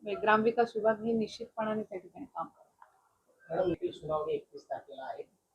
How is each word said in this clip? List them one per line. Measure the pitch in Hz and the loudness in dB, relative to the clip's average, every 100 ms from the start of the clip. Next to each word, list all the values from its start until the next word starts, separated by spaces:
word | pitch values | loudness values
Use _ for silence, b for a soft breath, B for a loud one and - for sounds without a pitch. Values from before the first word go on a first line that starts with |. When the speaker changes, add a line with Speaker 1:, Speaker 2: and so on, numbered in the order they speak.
| 214 196 | -6 0
Speaker 1:
ग्रामविकास | 214 214 220 233 233 220 | 6 6 6 4 2 4
विभाग | 208 214 | 2 4
हे | 220 | 2
निश्चितपणाने | 226 214 - 226 - 214 214 | 0 0 -4 -10 -4 -2 -2
त्या | 208 190 | -4 -8
ठिकाणी | 185 165 139 | -12 -14 -12
काम | - - | -10 -10
करतात. | - - _ - _ _ _ _ _ - | -12 -20 _ -20 _ _ _ _ _ -4
Speaker 2:
मॅडम, | - 180 | 0 0
निखिल | 165 - | 0 -4
सुनावणे | - 151 156 151 | -6 -4 -2 0
एकतीस | 151 - 143 - | -4 -6 -16 -10
तारखेला | - - - | -10 -10 -12
आहे, | - - - _ _ | -10 -10 -12 _ _